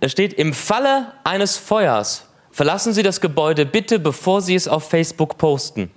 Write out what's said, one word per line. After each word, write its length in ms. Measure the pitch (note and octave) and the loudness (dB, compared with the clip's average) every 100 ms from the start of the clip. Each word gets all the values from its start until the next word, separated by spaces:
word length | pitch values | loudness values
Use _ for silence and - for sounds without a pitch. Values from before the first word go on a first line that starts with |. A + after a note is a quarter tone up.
es 120 | C3+ | -2
steht: 220 | - G3 | 0 -2
„Im 180 | G3 D#3 | 0 -2
Falle 540 | C#3 - G#3+ C#4 C4+ A#3 - | 0 0 0 2 0 -2 -6
eines 320 | - F#3+ G3+ - | -4 0 0 -2
Feuers 720 | - G#3+ F#3 A2+ G#2 - - _ _ | 0 2 2 2 0 -6 -12 _ _
verlassen 420 | - D3 F#3 A3+ | -2 0 0 -2
Sie 100 | G#3 | 0
das 180 | G3 F#3 | 0 0
Gebäude 420 | F3+ D3 D#3 D#3 | -2 0 0 2
bitte, 340 | C#3+ G#3+ G#3+ A3+ | 2 0 0 0
bevor 440 | D#3 C3+ - G3 | 0 -2 0 0
Sie 120 | F3+ | 2
es 140 | F#3 - | 0 2
auf 200 | D#3 - | -2 0
Facebook 480 | E3+ D#3+ - D#3+ - | 0 0 -2 -4 0
posten.“ 520 | D#3+ C#3 - - F#2 | 0 0 -2 -6 -8